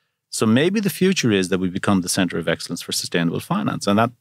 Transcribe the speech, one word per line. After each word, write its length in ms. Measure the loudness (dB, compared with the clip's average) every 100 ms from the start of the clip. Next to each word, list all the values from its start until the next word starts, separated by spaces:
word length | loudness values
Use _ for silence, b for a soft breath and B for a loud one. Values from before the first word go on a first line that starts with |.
| _ _ _
So 160 | -2 2
maybe 340 | 4 4 2
the 80 | -2
future 420 | 2 0 2 2
is 200 | 2 2
that 100 | 0
we 80 | -2
become 320 | -2 0 0
the 80 | 2
centre 300 | 0 0 0
of 100 | -2
excellence 320 | -2 -4 -10
for 120 | -6
sustainable 480 | -6 -2 -2 0 -2
finance. 460 | -4 -4 -2 -4 0
And 120 | 2
that, 140 | 0 -2